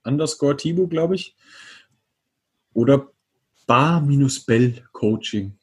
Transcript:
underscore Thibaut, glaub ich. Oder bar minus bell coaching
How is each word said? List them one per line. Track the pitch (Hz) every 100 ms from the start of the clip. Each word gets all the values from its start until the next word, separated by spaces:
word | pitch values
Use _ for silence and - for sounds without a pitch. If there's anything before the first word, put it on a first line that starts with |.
underscore | 117 143 156 - 143 139
Thibaut, | 160 175 180
glaub | 160 170
ich. | 185 - _ _ - - - _ _ _ _ _ _ _ _ _
Oder | 117 117 135 - _ _ _ _ _ -
bar | 120 151 170
minus | 143 139 135 -
bell | - 117 123 120 _
coaching | - 107 110 - 107 101 101